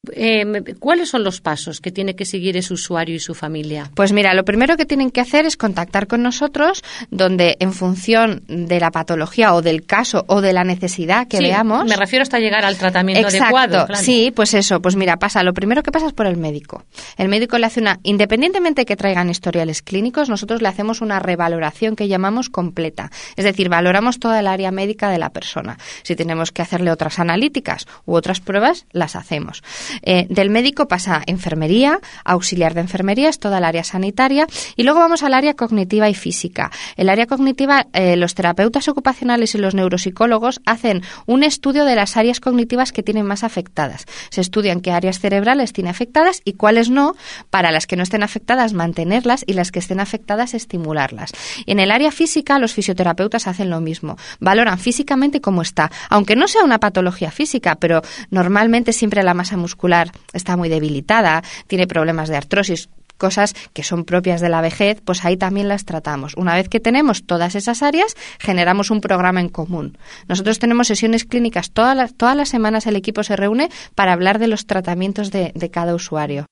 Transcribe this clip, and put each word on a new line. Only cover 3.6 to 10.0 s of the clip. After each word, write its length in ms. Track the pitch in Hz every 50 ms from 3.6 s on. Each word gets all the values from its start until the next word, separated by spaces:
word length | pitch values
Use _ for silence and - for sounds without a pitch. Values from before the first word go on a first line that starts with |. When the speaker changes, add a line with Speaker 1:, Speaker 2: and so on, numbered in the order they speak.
| 151 151 151 147 143 143 -
Speaker 2:
Pues 180 | - 196 196 202
mira, 200 | 208 202 190 185
lo 100 | 190 185
primero 320 | 190 202 220 254 277 330
que 120 | 320 311
tienen 240 | 294 294 277 269 254
que 100 | - 254
hacer 240 | 247 247 - 294 311
es 120 | 320 302
contactar 500 | - - 214 185 170 175 180 - 196 202
con 160 | 196 233 233 240
nosotros, 580 | 247 240 - 294 294 285 285 294 339 392 - - - - - 233 -
donde 440 | - 185 190 185 185 180 175 170 - -
en 120 | 185 185
función 720 | 190 180 185 180 185 185 - - 226 226 226 220 196 - -
de 320 | - 151 175 175 165 175 175
la 100 | 170 165
patología 640 | - 165 160 - 170 160 151 - - - 226 208 175
o 80 | 170
del 240 | 165 170 160 160 -
caso 400 | - 208 208